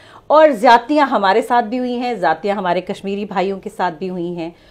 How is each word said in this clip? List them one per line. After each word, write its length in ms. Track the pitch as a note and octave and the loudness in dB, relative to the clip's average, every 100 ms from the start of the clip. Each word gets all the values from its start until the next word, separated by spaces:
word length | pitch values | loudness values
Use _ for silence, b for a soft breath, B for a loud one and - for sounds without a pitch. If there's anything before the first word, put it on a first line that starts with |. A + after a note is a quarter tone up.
| B B - | B B 2
और 220 | D4 D#4 | 6 6
ज़्यादतियाँ 560 | A3+ B3 A#3 A#3+ D4+ C4+ | 4 4 4 4 0 2
हमारे 340 | A#3+ F#3+ G#3+ | 2 2 2
साथ 200 | - A#3+ | 2 0
भी 160 | A3+ B3+ | 0 -4
हुई 160 | B3 | -4
हैं, 260 | A#3+ B3 A3 | -4 -6 -2
ज़्यादतियाँ 380 | F3 D#3+ G3+ G3+ | -2 -2 -2 -4
हमारे 240 | F#3 F3+ | -2 -2
कश्मीरी 440 | F3+ F#3+ G3 G3+ G#3 | -4 -8 -8 -8 -6
भाइयों 340 | G3 F#3 G3 | -4 -4 -6
के 100 | G#3 | -10
साथ 220 | - F3+ | -6 -6
भी 160 | D#3 F#3 | -4 -8
हुई 260 | F3+ E3+ | -6 -6
हैं, 220 | E3+ E3 B B | -8 -10 B B